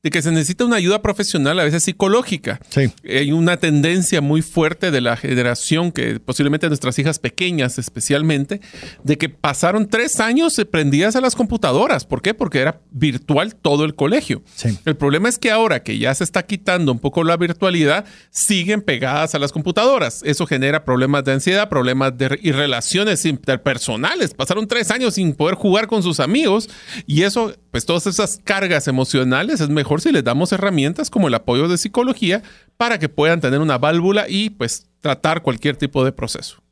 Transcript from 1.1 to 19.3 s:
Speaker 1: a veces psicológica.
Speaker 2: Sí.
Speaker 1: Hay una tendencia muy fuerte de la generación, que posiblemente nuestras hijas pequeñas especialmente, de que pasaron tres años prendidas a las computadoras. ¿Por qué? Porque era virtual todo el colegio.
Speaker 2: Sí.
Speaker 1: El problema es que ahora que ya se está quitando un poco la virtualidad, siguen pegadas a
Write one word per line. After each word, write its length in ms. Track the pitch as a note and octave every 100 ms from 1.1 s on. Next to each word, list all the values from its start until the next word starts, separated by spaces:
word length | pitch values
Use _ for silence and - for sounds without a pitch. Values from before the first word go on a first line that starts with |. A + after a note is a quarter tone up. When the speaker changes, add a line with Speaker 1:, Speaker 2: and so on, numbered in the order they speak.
| G3 G3 E3 C#3 F3
Speaker 1:
a 40 |
veces 200 | D3+ D#3+
psicológica. 760 | - E3 G3 A3+ B3+ F3+ - C#3 -
Speaker 2:
Sí. 220 | - C3 - -
Speaker 1:
Hay 240 | C3 C#3+
una 260 | D#3 E3 F3
tendencia 600 | E3 D3 D#3+ F3+ F3 F3
muy 220 | C#3 D#3
fuerte 480 | D#3+ - D#3 E3+ F3+
de 120 | C#3
la 140 | A#2+ A#2
generación, 760 | C#3 B2 B2 A#2+ - D#3 F3
que 280 | - A#2 A2+
posiblemente 480 | - B2+ C#3+ D3+ E3+
nuestras 300 | D3 B2+ C3+
hijas 220 | C#3+ D#3
pequeñas 580 | - - F3+ E3 B2+ -
especialmente, 840 | A#2+ B2 - C#3+ D#3+ C#3+ C#3+ G3 - - - -
de 160 | - D3
que 100 | D#3+
pasaron 600 | - D3 C#3 E3+ G#3 G#3
tres 300 | A3 B3 -
años 380 | A3 C4 E4 - G#3
prendidas 440 | E3 C#3+ C#3+ G3 B3
a 60 |
las 140 | B3+ B3
computadoras. 680 | A3 A3+ - C3+ C4+ - -
¿Por 180 | B2
qué? 100 | F#3+
Porque 280 | A3 E3 C#3
era 200 | C3+ - _
virtual 640 | C3+ D3+ B2+ - D3 G3+ -
todo 280 | E3 D3 D#3
el 80 |
colegio. 480 | D3 C#3+ C4 - - - -
Speaker 2:
Sí. 140 | A#2 G2 -
Speaker 1:
El 100 | C#3+
problema 320 | C#3+ D3+ A3+
es 80 | A#3
que 140 | B3
ahora 320 | A3 A3+ B2+
que 160 | - A2
ya 160 | A#2+ C3+
se 80 |
está 240 | E3+ - -
quitando 440 | G3 - F3+ D3+
un 60 | A#2+
poco 260 | C#3 E3+
la 140 | E3 E3+
virtualidad, 680 | F3 E3 F#3+ F3 D3 E3+ G3+ - _
siguen 500 | - - G3 F3 G#3+
pegadas 220 | G3+ B2
a 360 | C3 D3 D#3+